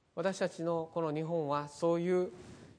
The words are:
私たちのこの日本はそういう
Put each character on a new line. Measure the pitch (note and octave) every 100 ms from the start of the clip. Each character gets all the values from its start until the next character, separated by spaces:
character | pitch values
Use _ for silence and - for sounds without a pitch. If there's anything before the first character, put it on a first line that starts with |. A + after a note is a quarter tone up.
| _
私 | - F#3 F#3+
た | F3+
ち | -
の | E3 E3 D#3+
こ | F3
の | D#3
日 | D3+
本 | D#3+ E3+ C#3+
は | D3 D3
そ | - E3+ E3+
う |
い | F3 F3+
う | F3+ - - - -